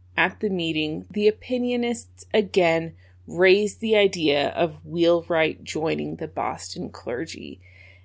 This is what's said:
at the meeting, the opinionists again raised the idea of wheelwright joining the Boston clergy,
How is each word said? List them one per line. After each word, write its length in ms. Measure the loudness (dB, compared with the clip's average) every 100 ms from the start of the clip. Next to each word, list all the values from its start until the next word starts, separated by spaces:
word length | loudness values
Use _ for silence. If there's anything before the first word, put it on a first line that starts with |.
| _ 0
at 220 | 0 0
the 80 | -2
meeting, 560 | -2 -2 -2 -2 -6 -6
the 180 | 0 2
opinionists 960 | 2 -2 -4 -2 -2 -2 -4 -8 -16 -2
again 640 | -2 0 2 4 2 -2 -10 -20 _ -8
raised 540 | 2 6 6 2 -2
the 140 | 0
idea 540 | 4 4 2 0 2 0
of 340 | 0 -2 -2
wheelwright 800 | -8 2 4 4 2 0 0 -2
joining 540 | -8 -4 -4 -4 -4 -8
the 100 | -8
Boston 640 | -4 -4 -6 -10 -10 -10
clergy, 720 | -10 -8 -6 -8 -10 -14 -14 -20 -20 -20 -20